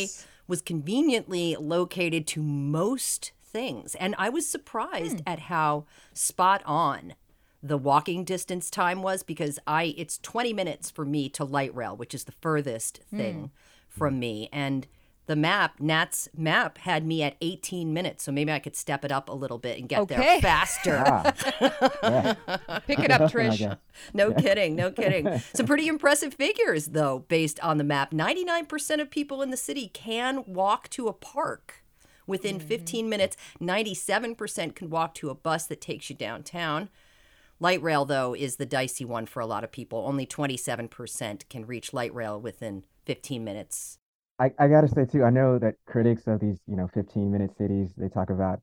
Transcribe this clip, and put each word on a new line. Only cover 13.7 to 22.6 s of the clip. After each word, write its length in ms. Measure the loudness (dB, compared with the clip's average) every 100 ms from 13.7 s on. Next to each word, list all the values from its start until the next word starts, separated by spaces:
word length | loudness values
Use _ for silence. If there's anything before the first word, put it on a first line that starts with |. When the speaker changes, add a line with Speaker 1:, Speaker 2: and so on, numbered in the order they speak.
| -20 _
Speaker 2:
from 260 | -2 0
Speaker 3:
Hmm. 60 | 0
Speaker 2:
me. 280 | -2 -4 -6
And 340 | -4 -2 -2 -4 _ _ _ -2
the 100 | 2
map, 440 | 4 4 2 0
Nat's 480 | 2 2 2 -2 -8 -4
map, 400 | 2 2 2 -4
had 300 | -2 0 0
me 160 | 0
at 160 | 0 -2
eighteen 540 | -4 -4 -6 -4 -2
minutes, 300 | -2 -4 -6
so 80 | -4
maybe 200 | 0 0
I 60 | 0
could 180 | -4 -8
step 260 | -4 -4 -2
it 40 |
up 200 | -4 -4
a 20 |
little 240 | -6 -6 -6
bit 220 | -6 -8
and 100 | -2
get 120 | -2
Speaker 1:
Okay. 160 | 0 4
Speaker 2:
there 240 | 6 6
faster. 600 | 6 4 2 0 2 4 6
Speaker 3:
Ah. 260 | 6 4 2 -2 2 2 4 2 4
Speaker 2:
<laughs> 0 |
Speaker 3:
Yeah. 760 | 2 4 2 0 -2 -6